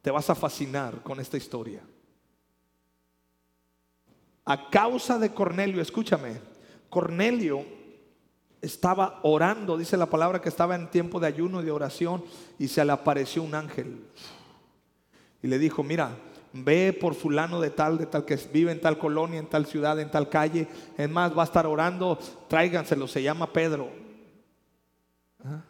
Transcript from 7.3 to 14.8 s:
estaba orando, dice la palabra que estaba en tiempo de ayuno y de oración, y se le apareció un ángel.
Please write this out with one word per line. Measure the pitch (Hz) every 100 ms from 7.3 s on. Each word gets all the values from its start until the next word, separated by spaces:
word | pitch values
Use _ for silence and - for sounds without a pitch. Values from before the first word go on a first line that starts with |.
| 247 175 139 - - - - _ _ _ _ _ _
estaba | 156 - 180 190 190 -
orando, | 151 151 170 220 196 160
dice | 165 185
la | 170
palabra | 156 170 185
que | 170
estaba | - 175
en | 180 165
tiempo | 175 170 151
de | 156
ayuno | 147 175 185
y | 160
de |
oración, | 147 143 - 170 180 - - - -
y | 135
se | -
le | 147
apareció | 139 - 139 131 165
un | 160
ángel. | 151 151 - 127 - - - - - - - _ _